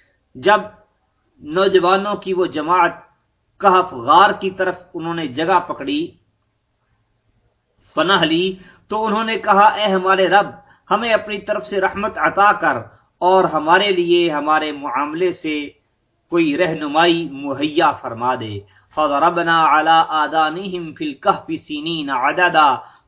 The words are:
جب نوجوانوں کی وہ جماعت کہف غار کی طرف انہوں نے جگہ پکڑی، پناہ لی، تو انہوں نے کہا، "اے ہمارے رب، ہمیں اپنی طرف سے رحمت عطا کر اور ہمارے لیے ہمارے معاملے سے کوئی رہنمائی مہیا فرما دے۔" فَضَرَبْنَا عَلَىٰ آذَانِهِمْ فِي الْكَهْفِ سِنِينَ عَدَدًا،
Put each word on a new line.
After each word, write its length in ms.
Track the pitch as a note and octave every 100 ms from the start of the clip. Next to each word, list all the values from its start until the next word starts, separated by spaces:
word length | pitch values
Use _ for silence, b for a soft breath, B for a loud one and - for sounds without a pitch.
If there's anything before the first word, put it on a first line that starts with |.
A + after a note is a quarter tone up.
| _ _ _
جب 260 | C3 D#3 G#3 - - _ _ _ _ _ _
نوجوانوں 760 | C#3+ E3+ G3+ F#3 F3 G3 G#3
کی 200 | G3 F#3
وہ 120 | F3+ E3+
جماعت 460 | D3 D3+ F3+ - - - _ _ _ _ _
کہف 340 | G3 F#3 F3+
غار 380 | B2+ A#2 F3 G#3
کی 200 | G3+ F#3+
طرف 240 | F#3+ F#3 F3 -
انہوں 200 | E3 E3
نے 120 | E3+ D3+
جگہ 340 | B2 E3+ F3+
پکڑی، 480 | E3+ D3 C#3+ D3 F3 - _ _ _ _ _ _ _ _ _ _ _ _ _ _ _ _ _
پناہ 300 | D#3 E3 G3
لی، 300 | D#3 E3 F#3 F#3 B B -
تو 160 | G#3+
انہوں 200 | A3 G#3+
نے 120 | A3+ A3
کہا، 280 | A3 G3 G#3+
"اے 200 | G#3 G#3
ہمارے 420 | F#3+ F#3 F#3+ F3+
رب، 180 | G3 G3 - b b -
ہمیں 220 | G#3 A#3
اپنی 260 | G#3+ - G3+
طرف 280 | G#3 G#3 -
سے 140 | G3
رحمت 380 | F#3+ G3 G#3+ D#3+
عطا 340 | D3+ - G3+
کر 240 | G3 D#3+ B2+ - b b _
اور 260 | F3 F#3+
ہمارے 460 | E3+ D#3 D3+ F#3 G3+
لیے 400 | F3+ E3+ F3 E3+
ہمارے 420 | D3 D3 D#3 D3+
معاملے 600 | D3 C#3 B2 D3 D#3 F3+
سے 360 | F3 D#3 D3+ C#3+ - _ _ _ _ _
کوئی 280 | E3+ D#3+ C#3+
رہنمائی 680 | F3 D#3+ D3 D3+ E3+ E3+ D#3
مہیا 600 | C3+ C#3+ C3+ D3+ D3+ D#3
فرما 420 | B2 B2 A2+ B2
دے۔" 260 | B2 A2 G2+ b b b
فَضَرَبْنَا 840 | - D3+ C#3+ E3 E3+ E3 E3 D#3 D3+
عَلَىٰ 260 | D#3+ E3 D#3+
آذَانِهِمْ 880 | D#3 D3 D#3+ D#3 E3+ G3 F3 E3 C#3
فِي 100 | D#3
الْكَهْفِ 500 | C3+ G3+ F#3 - D#3+
سِنِينَ 560 | - D3 D#3+ E3 C#3+
عَدَدًا، 640 | C3 C3+ D#3 F3 D#3+ D3 A#2+ B B